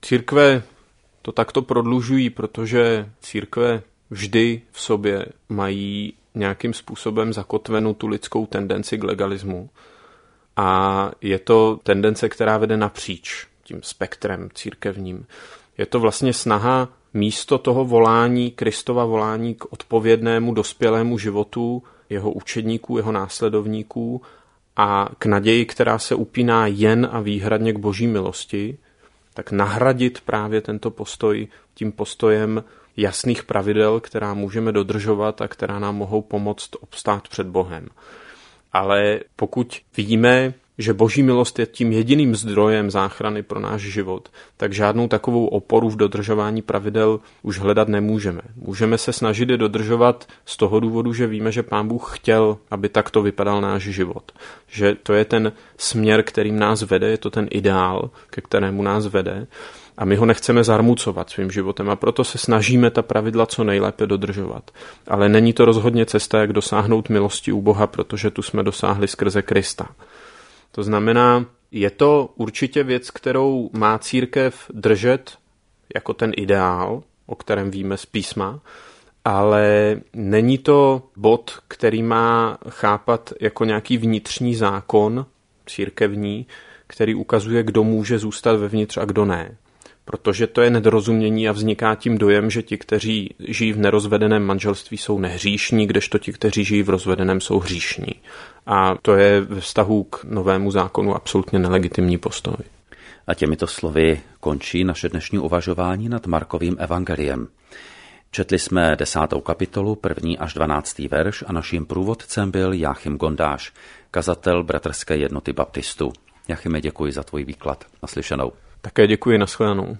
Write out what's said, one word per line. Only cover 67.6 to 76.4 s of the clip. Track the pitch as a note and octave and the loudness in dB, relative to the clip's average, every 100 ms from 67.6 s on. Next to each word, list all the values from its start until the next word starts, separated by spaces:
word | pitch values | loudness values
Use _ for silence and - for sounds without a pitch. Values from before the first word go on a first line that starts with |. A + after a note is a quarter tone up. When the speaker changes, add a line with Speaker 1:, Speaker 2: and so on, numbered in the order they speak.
Speaker 1:
Boha, | G2+ G2+ G#2 | 2 4 2
protože | - - G#2+ G#2 | 0 -6 -2 -4
tu | - | -4
jsme | - G#2+ | -4 -2
dosáhli | G2+ - G2 G2+ G2+ | -2 0 -2 0 -2
skrze | - G2 G2+ | 0 0 0
Krista. | - G2 G2 - - - - - - - - - _ | 0 0 0 -8 -12 -14 -20 -20 -20 -20 -20 -20 _
To | - | -8
znamená, | G#2 G#2 G#2+ A#2+ B2 B2 A#2+ _ _ | -2 0 4 6 6 4 0 _ _
je | A2 G2 | -2 -2
to | - C#3+ D3 C3 - | 4 4 4 2 -6
určitě | A2 - C3 D3 | -8 -4 -2 0
věc, | C3+ B2 B2 | 0 -2 -4
kterou | - C#3 B2+ C3+ C3 A#2 | -8 -2 0 2 0 -4
má | A2 G#2+ A2 | 0 2 0
církev | - B2+ B2 - C3 - - | -2 -2 0 0 0 -2 -16
držet | G#2+ G#2+ G#2 A#2+ C3 - - _ _ _ _ _ | -4 2 2 4 0 -2 -20 _ _ _ _ _
jako | - - | -8 -6
ten | G#2 A2 | -4 -2
ideál, | - | -2